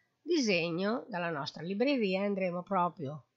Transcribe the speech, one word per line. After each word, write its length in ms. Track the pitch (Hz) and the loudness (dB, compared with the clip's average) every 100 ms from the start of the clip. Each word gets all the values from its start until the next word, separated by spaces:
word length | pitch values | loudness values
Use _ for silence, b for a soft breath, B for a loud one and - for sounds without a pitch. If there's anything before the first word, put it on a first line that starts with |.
| _ _ | _ _
disegno 840 | 294 339 220 175 170 165 196 247 - | 0 2 4 2 2 0 0 -2 -4
dalla 220 | 180 170 | -4 -2
nostra 320 | 151 139 - | -4 -6 -8
libreria, 600 | 165 202 262 269 202 190 | -6 0 2 2 2 2
andremo 400 | 202 196 190 175 | 0 0 -2 -2
proprio 640 | 175 196 175 165 139 151 - | -2 0 0 -2 -8 -8 -14